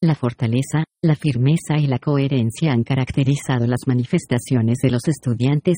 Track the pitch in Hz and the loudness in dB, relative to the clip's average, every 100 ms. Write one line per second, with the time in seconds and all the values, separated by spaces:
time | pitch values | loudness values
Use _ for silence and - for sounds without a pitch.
0 | 165 147 123 - 113 120 143 151 160 _ | 0 0 -2 -2 -2 -2 -2 -4 -4 _
1 | 165 147 151 123 131 165 - 151 143 123 | 0 0 0 0 2 0 0 0 0 0
2 | 151 143 135 135 113 - 160 120 113 135 | 0 0 0 0 -2 -2 0 0 0 -2
3 | 127 - 131 143 - 127 117 123 - 123 | -2 0 0 0 0 -2 0 -2 0 -2
4 | 123 175 - 120 - 127 113 120 131 123 | 0 -2 -2 -4 0 0 2 2 0 0
5 | - 147 123 113 127 147 - | -2 -2 -2 -2 0 0 0